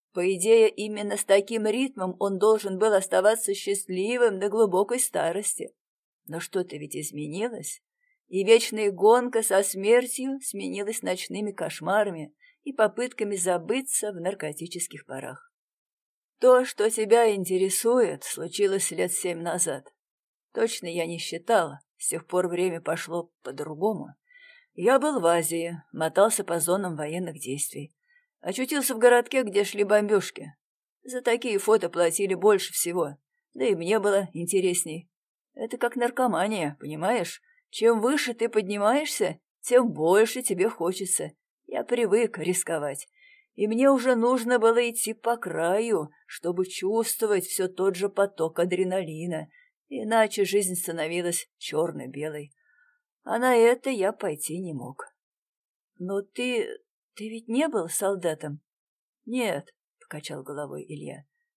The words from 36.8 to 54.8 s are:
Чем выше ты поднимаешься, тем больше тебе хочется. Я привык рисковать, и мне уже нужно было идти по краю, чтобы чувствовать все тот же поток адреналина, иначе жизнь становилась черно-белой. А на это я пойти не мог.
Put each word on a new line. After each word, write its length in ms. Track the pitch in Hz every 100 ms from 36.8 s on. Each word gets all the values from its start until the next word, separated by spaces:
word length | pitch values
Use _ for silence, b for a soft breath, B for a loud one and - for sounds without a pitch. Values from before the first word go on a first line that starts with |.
| 147 156 185 247 - - _ _ _
Чем 320 | - 226 226
выше 320 | 240 294 247
ты 160 | 233 233
поднимаешься, 880 | 220 190 208 208 277 302 - 170 156 _ _
тем 300 | - 247 233
больше 500 | 147 160 196 220 254
тебе 280 | 247 175 220
хочется. 640 | - 170 185 185 - 151 - _ _ -
Я 180 | -
привык 540 | - 247 208 214 226 175
рисковать, 720 | 160 180 - 160 143 147 - b b b b -
и 120 | 214
мне 220 | 226 277
уже 260 | 269 254 233
нужно 440 | 240 254 233 247
было 300 | 226 233 240
идти 240 | 233 220
по 240 | 220 233 233
краю, 720 | 175 160 170 202 233 185 151 b _
чтобы 380 | - 175 180 185
чувствовать 800 | - 185 226 226 - 220 196 185
все 220 | - 185
тот 280 | 185 196 180
же 140 | 202
поток 500 | 196 196 - 160 170
адреналина, 920 | 175 180 185 190 160 156 175 156 156 b b _ _
иначе 560 | 262 220 226 214 208 185
жизнь 300 | 202 185 180
становилась 760 | 175 165 160 175 175 170 - _
черно-белой. 960 | - 151 170 147 127 139 151 151 147 _ _ _ _ _ _ _
А 160 | - 233
на 160 | 254 240
это 340 | 233 247 269
я 240 | 220 190
пойти 460 | 233 190 147 - 175
не 140 | 180
мог. 320 | 139